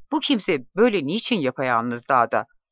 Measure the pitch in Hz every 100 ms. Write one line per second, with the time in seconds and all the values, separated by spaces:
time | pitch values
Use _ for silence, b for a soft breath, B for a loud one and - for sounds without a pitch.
0 | - 302 - 254 - 151 123 180 240 202
1 | 139 202 - 220 131 - 131 117 120 120
2 | - 131 117 110 110 _ _